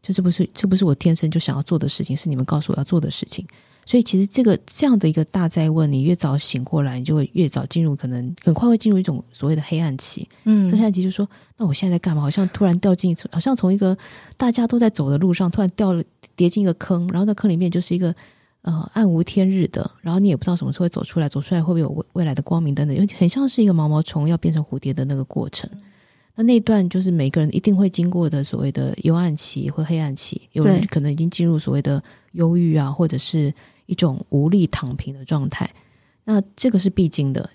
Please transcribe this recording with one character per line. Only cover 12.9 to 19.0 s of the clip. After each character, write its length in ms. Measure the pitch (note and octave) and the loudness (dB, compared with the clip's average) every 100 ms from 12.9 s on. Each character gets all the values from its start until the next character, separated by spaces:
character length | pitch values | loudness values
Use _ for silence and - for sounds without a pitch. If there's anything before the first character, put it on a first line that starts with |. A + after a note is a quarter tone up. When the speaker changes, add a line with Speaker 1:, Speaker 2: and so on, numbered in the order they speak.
| F3+ | 2
Speaker 1:
进， 200 | F3+ E3+ - | 0 -2 -4
好 100 | E3+ | -4
像 160 | C4 B3+ | -2 0
从 160 | F#3 | 2
一 40 | G3 | 2
个 180 | F#3+ G3 - - - - | 0 -2 -6 -20 -20 -2
大 160 | B3 | 0
家 140 | A#3 A#3 | 0 0
都 140 | A#3+ | 2
在 100 | A3+ | 2
走 200 | A3 C#3 | 0 0
的 80 | C#3+ | 2
路 160 | F#3 | 2
上， 180 | E3+ F3+ | 2 0
突 100 | F#3+ | 0
然 80 | F#3+ - | -2 0
掉 180 | G3+ | 0
了， 100 | E3+ - _ - - | 0 -4 _ -20 0
跌 140 | F3 | 0
进 140 | G#3 | 2
一 20 | F#3+ | 0
个 80 | E3 | -2
坑， 320 | - F3 F3 | -2 -2 0
然 100 | E3+ | -2
后 60 | G#3 | -2
那 80 | |
坑 180 | G3+ G#3 | 0 0
里 60 | E3+ | 2
面 120 | F3+ | 0
就 120 | F3 | 0
是 120 | F3 | -2
一 60 | F3 | -2
个， 160 | F3 - - _ _ _ | -2 -4 -12 _ _ _
呃， 280 | - D#3+ - | -6 -4 -4
暗 160 | G#3+ | 0